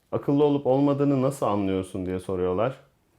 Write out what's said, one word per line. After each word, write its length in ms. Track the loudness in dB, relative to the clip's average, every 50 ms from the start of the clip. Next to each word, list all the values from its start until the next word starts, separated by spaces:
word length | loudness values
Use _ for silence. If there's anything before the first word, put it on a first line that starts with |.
| _ _
akıllı 320 | -6 -4 -2 0 2 4 4
olup 240 | 2 2 0 2
olmadığını 540 | 2 2 4 4 2 2 2 2 2 2 2
nasıl 240 | 0 0 0 0 -2
anlıyorsun?" 600 | 0 0 0 0 0 0 -2 -2 -4 -8 -8 -6
diye 140 | -4 -6 -6
soruyorlar. 560 | -4 -6 -4 -2 -2 0 0 0 -2 -2 -4 -8 -18 _ _ _ _ _ _